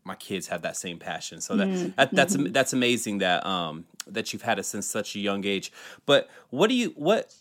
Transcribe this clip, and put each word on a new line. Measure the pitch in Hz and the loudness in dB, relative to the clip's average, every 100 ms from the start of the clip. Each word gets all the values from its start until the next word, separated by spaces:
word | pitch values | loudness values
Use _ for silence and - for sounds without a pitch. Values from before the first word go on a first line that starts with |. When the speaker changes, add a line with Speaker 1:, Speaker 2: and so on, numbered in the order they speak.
| 92 | -14
Speaker 1:
my | |
kids | 90 - 95 - | -14 -6 -6 -4
have | 87 | -6
that | 82 - | -6 -6
same | 92 85 | -8 -8
passion. | - 80 - - | -8 -8 -10 -10
So | - 101 | -2 2
that, | 98 | 2
Speaker 2:
Mm. | 185 - - | 0 0 2
Speaker 1:
that, | 135 | 4
that's, | 180 135 143 | 4 4 2
Speaker 2:
Mm-hmm. | 143 | 2
Speaker 1:
that's | 135 131 | 2 2
amazing | 131 123 123 113 101 | 2 2 2 0 0
that, | 92 87 90 | 2 2 0
um, | 92 85 78 - - - | -2 -2 -6 -12 -16 -8
that | 98 107 | -6 -6
you've | 101 | -4
had | 113 101 | -2 -2
it | 87 | -2
since | 107 98 | -6 -4
such | 113 104 104 | -4 -4 -4
a | |
young | 101 98 98 | -2 -2 0
age. | 98 - - - - | -2 -4 -12 -18 -6
But | - 143 - - - | 4 4 4 -8 -8
what | 123 214 | 2 4
do | |
you, | 254 220 | 4 0
what, | - 147 220 - - | 0 2 2 0 -12